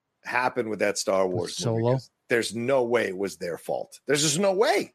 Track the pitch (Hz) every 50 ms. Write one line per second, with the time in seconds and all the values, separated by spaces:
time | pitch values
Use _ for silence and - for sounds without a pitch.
0 | _ _ _ _ - - 120 123 127 123 - 127 113 110 107 95 104 101 98 -
1 | - 107 98 95 95 92 90 87 85 - - - - 120 113 113 113 120 131 127
2 | - - _ _ _ - 127 117 107 - 98 117 117 127 139 131 123 117 120 117
3 | 104 98 92 92 98 92 - - 90 87 80 - - - 71 60 - - - -
4 | _ - 143 147 151 156 139 170 208 196 190 185 240 311 403 370 - - _